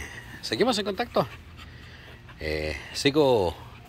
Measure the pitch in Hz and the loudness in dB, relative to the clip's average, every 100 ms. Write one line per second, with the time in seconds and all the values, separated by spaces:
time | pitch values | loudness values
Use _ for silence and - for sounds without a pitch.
0 | 76 - - - - 113 233 214 208 190 | -8 -12 -14 -12 -2 2 4 2 0 -4
1 | 240 214 143 - - - - - - - | 0 0 0 -4 -16 -18 -18 -18 -18 -18
2 | - - - - 78 78 78 76 - - | -18 -18 -18 -8 -4 -2 -4 -6 -8 0
3 | 143 143 139 117 87 - - - | 2 6 6 6 4 0 -10 -18